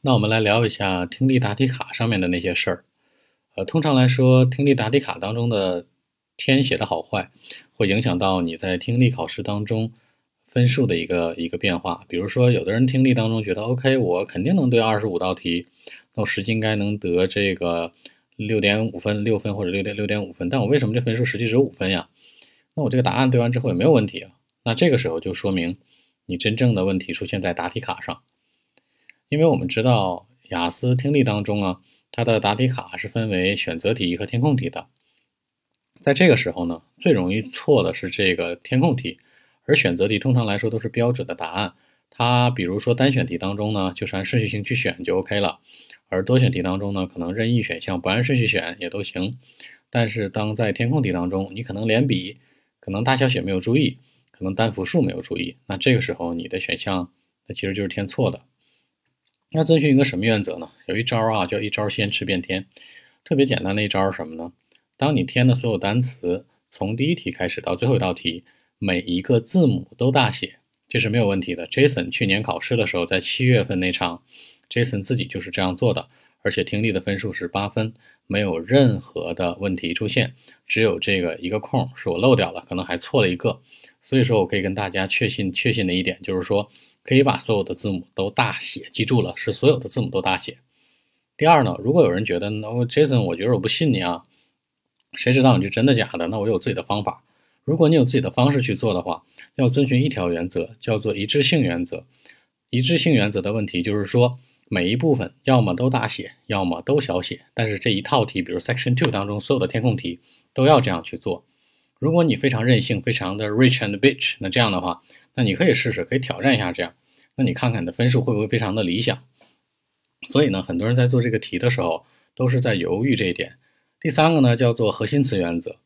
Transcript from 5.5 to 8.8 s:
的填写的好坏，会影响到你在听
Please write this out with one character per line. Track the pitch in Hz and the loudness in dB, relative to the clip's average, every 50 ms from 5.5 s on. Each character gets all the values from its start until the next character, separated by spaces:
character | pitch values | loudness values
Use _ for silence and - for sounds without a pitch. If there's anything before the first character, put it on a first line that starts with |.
的 | 117 101 98 92 90 87 85 _ _ _ _ _ _ _ _ _ _ - | 0 0 0 0 -2 -4 -6 _ _ _ _ _ _ _ _ _ _ -6
填 | - - 131 135 135 | 2 2 4 4 4
写 | 131 - - | 2 0 0
的 | 107 | 0
好 | - 98 82 - | -2 -2 -6 -6
坏， | _ - 101 92 - _ _ _ - - - - _ _ | _ -4 -6 -6 -6 _ _ _ -20 -20 -20 -20 _ _
会 | _ 107 | _ 0
影 | 98 98 107 | 2 2 2
响 | 117 120 87 | 2 0 0
到 | 87 98 95 95 92 | 2 2 2 2 2
你 | 87 85 82 | 0 -2 -4
在 | 80 - 95 92 | -6 -4 -2 -2
听 | 90 | -2